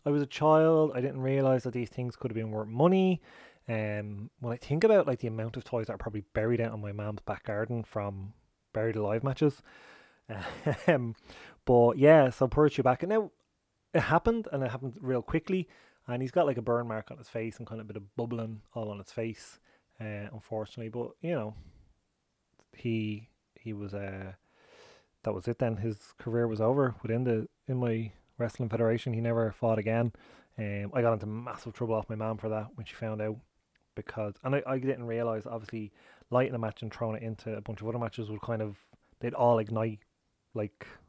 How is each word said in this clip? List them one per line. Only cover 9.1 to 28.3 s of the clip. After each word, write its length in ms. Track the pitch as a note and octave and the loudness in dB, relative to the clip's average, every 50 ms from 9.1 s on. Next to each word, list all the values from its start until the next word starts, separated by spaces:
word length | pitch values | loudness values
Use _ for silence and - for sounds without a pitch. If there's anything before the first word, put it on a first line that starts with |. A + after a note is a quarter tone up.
| A2 A2+ B2 | 0 0 0
matches, 380 | C3+ B2+ - D#3 C#3+ - - _ - - - - - - - - _ _ _ _ - | -2 0 4 2 2 2 0 _ -20 -20 -20 -20 -20 -20 -20 -20 _ _ _ _ -12
<laughs> 600 | G#2+ F#2+ F#2 - - - - D3+ B2 - - F3+ | -10 -8 -8 -10 -10 -4 -2 -2 -2 2 4 4
um, 260 | D#3 C3 A#2+ A2+ A2 _ _ - - - - - - _ - | 4 4 2 -4 -8 _ _ -20 -20 -20 -20 -20 -20 _ 2
but 320 | - B2 A#2+ A#2 A#2+ A#2+ | 6 8 8 8 8 6
yeah, 340 | C3+ C#3 D3+ D#3+ D#3 C3+ B2+ | 8 10 10 10 10 10 6
so 180 | - - C3+ A#2+ | 4 2 0 2
poor 200 | - D3 D3+ C#3+ | 6 6 4 4
Chewbacca. 380 | - C#3+ B2+ B2+ B2+ - E3+ | 4 4 4 4 4 2 0
Now, 240 | F#3 G#3+ A3 G3+ - _ _ _ _ _ _ _ _ _ _ _ _ | 0 2 0 0 -2 _ _ _ _ _ _ _ _ _ _ _ _
it 80 | - D#3+ | 0 0
happened, 480 | - - D#3 F3+ - A#3 A#3 A3+ G#3+ - | 2 4 4 4 4 4 0 2 -2 -4
and 100 | D3+ C3+ | -2 -2
it 80 | C3 A#2 | -2 -2
happened 240 | B2 B2 C3+ B2+ A#2 - | -4 -6 -8 -8 -10 -8
real 220 | C#3+ B2+ B2+ B2 | -4 0 0 0
quickly, 460 | - - - D#3 - - F#3+ F#3 E3+ _ - - - _ _ _ _ | 0 0 -4 -4 -2 0 -2 -2 -2 _ -12 -20 -20 _ _ _ _
and 140 | - B2 B2 | -8 -6 -4
he's 100 | C3 B2 | -4 0
got, 160 | - F3+ D#3+ | 2 2 2
like, 120 | C#3+ B2+ A#2+ | 2 2 -2
a 40 | |
burn 260 | G#2+ B2 A#2 A#2+ A#2+ A#2 | 0 0 0 0 0 -4
mark 220 | A2 A2 - - | -6 -8 -8 -10
on 80 | B2 - | -16 -18
his 100 | A2 - | -18 -10
face 300 | - A#2 A2+ A2+ - - | -8 -6 -6 -6 -8 -10
and 80 | A2+ | -12
kind 140 | - A2+ A2 | -12 -12 -12
of 60 | G#2+ | -12
a 60 | G#2 | -12
bit 40 | G#2 | -12
of 200 | G#2+ G2 G2+ - | -12 -14 -12 -8
bubbling 440 | A#2+ A#2 A#2+ A#2+ A#2 A2+ A2+ A2 G#2 - _ - | -8 -6 -6 -4 -6 -6 -8 -8 -12 -16 _ -10
all 160 | A#2 A2 G#2+ | -8 -8 -6
on 80 | G2+ G2+ | -8 -10
his 140 | G2 - | -12 -10
face, 480 | - A#2+ A2+ A2+ G#2+ - - - - _ _ _ _ _ _ _ _ _ | -8 -6 -6 -6 -8 -10 -16 -20 -20 _ _ _ _ _ _ _ _ _
uh, 280 | A2 G#2+ G#2 G2+ G#2 - | -12 -10 -8 -10 -10 -12
unfortunately. 580 | A#2+ G#2 - - A2+ G#2+ G#2+ - - A#2 A2+ A2+ | -14 -16 -12 -8 -6 -6 -6 -8 -10 -12 -12 -8
But, 220 | A2 B2 - - - _ | -6 -8 -8 -8 -10 _
you 120 | - E3+ E3+ | -6 -4 -2
know, 200 | C3 G#2+ G#2+ A2 - - - - - - _ _ _ _ _ _ _ _ _ _ _ _ _ _ _ _ _ - | -2 -4 -6 -10 -14 -20 -20 -20 -20 -20 _ _ _ _ _ _ _ _ _ _ _ _ _ _ _ _ _ -20
he, 560 | - - A#2 A2+ A2 G#2+ G#2+ G#2+ G#2 A2 _ _ _ _ _ _ | -8 -4 -4 -2 -2 -2 -4 -6 -8 -12 _ _ _ _ _ _
he 180 | - - A2+ | -16 -12 -10
was, 220 | G#2+ G2+ G2+ F#2+ G2+ | -10 -8 -10 -8 -8
uh, 380 | G2+ G2+ G2 F#2+ F#2+ F#2+ F#2+ F#2 _ _ _ _ _ _ _ - - - - - _ _ _ _ _ | -8 -8 -8 -8 -10 -12 -14 -16 _ _ _ _ _ _ _ -20 -20 -20 -20 -20 _ _ _ _ _
that 100 | - A2+ | -6 -4
was 160 | G2+ F#2+ - A#2+ | -4 -4 -4 -6
it 100 | A2+ - | -4 -2
then. 180 | C3 A#2 A2+ F#2+ | -2 -2 -2 -2
His 340 | A2 A2+ G#2 - - - - _ | -4 -4 -6 -6 -12 -20 -20 _
career 280 | - A#2+ A2+ A#2+ A#2 | -8 -2 0 0 2
was 140 | A2+ A2 G#2+ | 0 0 2
over 340 | A2 A#2 C3+ C#3+ C3+ B2+ A2+ - | 2 2 4 4 2 0 0 -4
within 220 | - A2 A2+ A#2+ B2+ | -4 -2 -2 0 2
the, 240 | B2 A2+ A2 - - _ _ _ | 2 0 0 -2 -6 _ _ _
in 120 | - C3 B2 | -4 -2 -2
my 340 | B2 A#2 A2+ A2+ A2+ G#2 - - _ _ | 0 0 0 -2 -4 -6 -10 -16 _ _